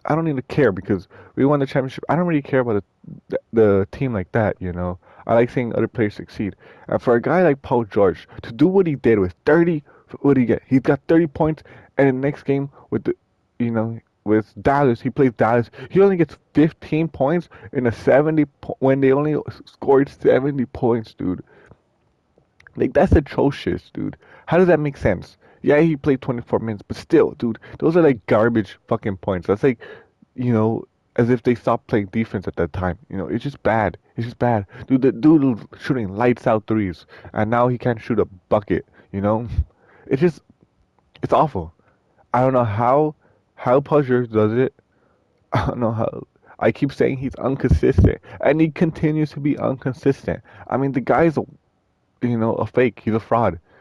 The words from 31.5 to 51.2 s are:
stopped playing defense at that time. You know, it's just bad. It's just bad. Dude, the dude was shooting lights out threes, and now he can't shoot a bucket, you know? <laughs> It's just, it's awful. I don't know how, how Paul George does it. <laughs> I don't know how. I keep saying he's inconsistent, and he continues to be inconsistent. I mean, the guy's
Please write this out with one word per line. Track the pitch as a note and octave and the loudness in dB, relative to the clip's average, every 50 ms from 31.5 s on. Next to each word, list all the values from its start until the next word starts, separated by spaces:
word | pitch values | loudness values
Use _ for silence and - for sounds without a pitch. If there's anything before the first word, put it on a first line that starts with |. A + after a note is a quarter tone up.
| A#2+ | -2
stopped | - - B2 A#2 - _ | 0 0 -2 -2 -2 _
playing | - C3 G#2+ G2+ | -2 -2 -2 -2
defense | F#2+ - A2 A2+ - - G2+ - | -2 -4 -4 -4 -4 -6 -8 -8
at | F#2+ - | -6 -6
that | - G#2+ - | -4 -4 -4
time. | - F#2 F#2 F2+ E2+ - _ - | -4 -4 -4 -4 -4 -6 _ -12
You | F2+ | -10
know, | G2 E2+ | -10 -6
it's | - G2 A#2 - | -6 -6 -6 -6
just | C#3+ C#3 - - | -8 -10 -4 -2
bad. | G#2 A2 A2+ G#2 F2 - - _ _ _ | -2 0 0 0 -2 -4 -8 _ _ _
It's | - A#2 | -10 -10
just | A#2+ - - | -10 -6 -2
bad. | B2+ B2 A#2 G#2 G2 - - - - | -2 0 0 0 -2 -6 -12 -16 -4
Dude, | - C3+ B2+ | -2 0 2
the | C3 C3 | 2 0
dude | G2+ A#2 A#2+ D#3 E3 D3+ C#3 | 0 2 4 4 4 4 4
was | C3+ A#2 G2+ - - - - | 2 0 -2 -8 -14 -20 -10
shooting | - - C#3+ B2 G#2+ F#2 F#2+ | -6 -4 -4 -4 -4 -6 -4
lights | G#2 A#2+ B2 A#2+ - - | 0 0 0 0 0 0
out | B2+ A2+ G#2+ - | 0 0 0 -2
threes, | - A2+ A2 G2+ F#2 E2 - - _ - - - - - | -2 -2 -2 -2 -2 -6 -10 -14 _ -20 -20 -20 -10 -6
and | A2+ G#2+ G#2+ | -4 -2 0
now | A#2+ A#2+ B2 | 0 0 0
he | B2+ B2 | 0 0
can't | A2+ - B2+ A#2 A2+ | -2 -2 -4 -4 -4
shoot | - - A#2+ G#2 | -6 -4 -2 -2
a | F2+ | -2
bucket, | - F#2+ - _ - A2 G#2+ - - F2+ - - _ _ _ _ _ | -2 -6 -14 _ -2 -2 -2 0 -2 -4 -4 -4 _ _ _ _ _
you | - G2 | -6 -4
know? | G2 G#2 A2 A2 A#2+ A2 - | -2 -2 -2 -2 -4 -4 -4
<laughs> | - - - _ _ _ _ _ _ _ | -4 -4 -4 _ _ _ _ _ _ _
It's | - C#3 C3 | -4 -2 0
just, | E3+ F3 - - _ _ _ _ _ _ _ _ _ _ _ _ _ _ - - | 0 0 -2 -4 _ _ _ _ _ _ _ _ _ _ _ _ _ _ -12 -10
it's | - - - | -4 0 2
awful. | B2 D#3 D3 - G2 - E2+ - _ _ _ _ _ _ _ _ _ _ _ - | 2 2 0 -2 -6 -10 -10 -14 _ _ _ _ _ _ _ _ _ _ _ 0
I | B2 | 2
don't | B2+ C3 C3 | 2 2 2
know | B2 A#2+ | 2 0
how, | A2 G2+ A2+ A#2+ A#2+ C3+ D3+ D#3 D3+ D3 _ _ _ _ _ _ _ _ | 0 -2 0 0 2 2 2 2 0 -4 _ _ _ _ _ _ _ _
how | - - B2 B2 C#3+ | -6 0 2 2 2
Paul | C#3 - D#3+ D3 | 2 2 2 2
George | C#3 B2+ B2 B2 B2 A2+ | 2 2 0 0 0 0
does | A2 G#2+ G#2+ G#2+ A2 | 2 2 2 2 2
it. | B2 C3 - - _ _ _ _ _ _ _ _ | 0 0 -2 -4 _ _ _ _ _ _ _ _
<laughs> | _ _ _ _ _ _ _ - | _ _ _ _ _ _ _ -4
I | - F2 | -2 -2
don't | - - B2 | -2 -2 -2
know | A#2+ A2 | -2 -2
how. | A2+ A2 A2 - - - - - _ _ _ - - | -2 -2 -4 -4 -6 -8 -14 -18 _ _ _ -20 -8
I | - - A2 | -2 -2 -2
keep | - - C#3+ C#3 | 0 0 -4 -4
saying | - - B2+ B2 C3 | -2 -2 -2 -2 -2
he's | C3 C#3 B2 - | -4 -8 -8 -8
inconsistent, | - - B2 C3+ - - B2 - - - B2+ - - - - - - - - - - | -6 -6 -6 -4 -2 0 0 0 2 2 2 4 4 2 2 2 -2 -8 -18 -10 -2
and | - - D3 D#3 | 0 0 2 2
he | D#3+ D#3+ | 0 0
continues | C#3+ - F3+ D#3+ D#3 - F3 D3+ D#3 D#3 D3+ D3 | 0 -2 -2 -2 -2 -2 -2 -2 0 0 -2 -4
to | - D3 | -4 -4
be | C#3 D3 - | -4 -4 -2
inconsistent. | - A2+ A#2+ C3+ B2+ - C3+ A#2+ - - C3+ C3+ - - - F2 - - _ - - - | -2 -2 -4 -4 -4 -6 -8 -6 -2 -2 -2 -2 -2 -4 -8 -8 -8 -10 _ -20 -20 -8
I | - - | -6 -4
mean, | B2+ C#3 C#3 B2+ | -2 -2 -2 -2
the | C#3 | -2
guy's | - - A#2 C3 | 0 0 2 2